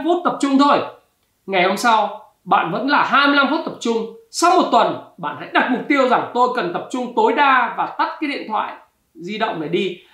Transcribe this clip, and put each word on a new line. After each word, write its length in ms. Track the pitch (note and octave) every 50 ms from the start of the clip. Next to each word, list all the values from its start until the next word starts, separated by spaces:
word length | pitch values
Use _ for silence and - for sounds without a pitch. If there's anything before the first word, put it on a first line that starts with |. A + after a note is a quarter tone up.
| C#4+
phút 120 | D#4+ F4+ F4 -
tập 120 | B3+ - -
trung 180 | C#4 C#4 C4+ C4+
thôi. 200 | C#4+ C#4+ C#4+ - - - - - _ _ _ _ _ _ _ _ _
Ngày 180 | - G3 F3+ F3+
hôm 120 | F#3+ G3+
sau, 440 | G3+ - A#3+ A3+ A3 G#3 G3 - - - - _ _ _
bạn 280 | F#3 F#3+ G#3 - E3+ F3
vẫn 160 | A#3 B3 C4+
là 160 | D4 - -
hai 220 | - A3 C4+ C#4+
mươi 100 | C#4+ C#4+
lăm 100 | C#4+ C4+ A#3+
phút 100 | D4 E4 -
tập 100 | - - -
trung. 320 | - A#3 A3+ A3 G3+ - - - - _
Sau 300 | - - E4 F4 F4+ F4+
một 80 | C4+ - -
tuần, 240 | A#3 G3+ E3 D3 B2 - - - -
bạn 180 | E3 D3 - -
hãy 100 | E3+ - -
đặt 160 | D4+ - B3
mục 100 | B3+ G#3+ - -
tiêu 200 | D4 C#4 B3+ A#3+
rằng 220 | A3+ - - - -
tôi 140 | A#3+ B3+ B3+ -
cần 160 | - F3+ E3+ -
tập 160 | - - -
trung 220 | - B3+ B3 G#3+ -
tối 160 | A#3 A3 A#3 B3
đa 420 | D4 C#4+ C4+ C4 B3+ A#3 - E3 F#3
và 160 | F3 - - -
tắt 180 | D#4 D#4+ - -
cái 100 | D#4 C#4+
điện 180 | C4+ - - -
thoại 280 | A3 G3+ - - - - - _ _ _ _ _ _
di 240 | - E3+ F3+ G#3+ G#3
động 220 | F#3 F#3 F3 E3
này 80 | D3+ D3
đi 300 | E3 G3+ G3 F3+ - - - _